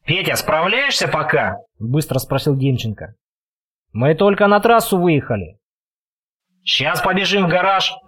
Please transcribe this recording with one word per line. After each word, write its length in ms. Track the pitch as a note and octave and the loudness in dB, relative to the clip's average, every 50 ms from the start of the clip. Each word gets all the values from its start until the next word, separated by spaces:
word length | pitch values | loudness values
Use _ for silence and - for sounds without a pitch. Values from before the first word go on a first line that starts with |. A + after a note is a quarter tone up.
| _ | _
«Петя, 300 | - D#3 F#3 F#3 D#3+ C3 | -4 -4 -2 -2 -2 -4
справляешься 720 | - - - G#3 D#3+ E3 F#3+ A3 B3+ C#4+ C#4 B3 - G3 | -2 -2 0 0 2 2 0 0 0 -2 -2 -2 -2 -2
пока?» 520 | D#3 - D#3 D3+ - - C#3+ A2+ G2 G2 - - _ _ - | -2 -2 -2 -2 0 0 0 0 -2 -4 -8 -12 _ _ -10
быстро 400 | A2 A2+ C3 D3+ D3+ - C3 C3 | -6 -2 -2 -2 -2 -2 -2 -4
спросил 380 | - - C#3 C3+ - D3+ C#3 | -2 -2 -4 -2 0 0 0
Демченко. 580 | C3+ C3 C#3 C3 A2+ - A2+ G#2 - - - - _ _ _ _ _ _ _ _ _ _ _ _ _ _ _ - | 0 0 0 0 -2 -2 -6 -8 -8 -12 -16 -18 _ _ _ _ _ _ _ _ _ _ _ _ _ _ _ -4
«Мы 220 | G#2+ B2 C#3+ D#3+ | 0 2 2 2
только 320 | D3+ G3 G3+ G3+ F#3+ G#3 G3+ | 4 2 2 2 4 4 4
на 100 | G#3 G#3 | 4 4
трассу 400 | G3+ A3+ A#3 A#3 - - G3+ F#3 | 4 4 4 4 2 0 0 0
выехали». 600 | F3 F3+ D#3+ C#3+ C3 - A#2 G2+ F#2 E2 - _ _ _ _ _ _ _ _ _ _ _ _ _ _ _ _ _ _ _ _ _ _ | 2 2 2 2 0 -2 -4 -6 -6 -10 -16 _ _ _ _ _ _ _ _ _ _ _ _ _ _ _ _ _ _ _ _ _ _
«Щас 380 | - - - - - F3+ - - | -4 -4 -2 -2 -2 -2 -2 0
побежим 440 | F#3+ F#3 F#3 G3 F3 F#3+ G3+ F#3+ | 0 0 0 0 0 0 0 2
в 40 | E3+ | 2
гараж, 440 | F3+ F3+ F3+ G3 G3 F#3+ F3+ - - - - | 2 2 2 2 2 0 0 -2 -6 -8 -8